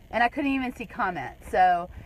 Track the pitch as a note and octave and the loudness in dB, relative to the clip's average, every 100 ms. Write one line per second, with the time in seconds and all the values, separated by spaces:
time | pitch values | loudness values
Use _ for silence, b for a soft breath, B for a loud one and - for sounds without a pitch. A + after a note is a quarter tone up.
0 | - G#3+ A#3+ C#4 C#4+ C4+ B3 - G#3+ - | -6 0 0 0 -2 0 -2 -8 -8 -4
1 | G3+ E3+ B2 - - G3+ F#3 F3 F3 B | -2 -2 -8 -12 -2 4 6 4 -2 B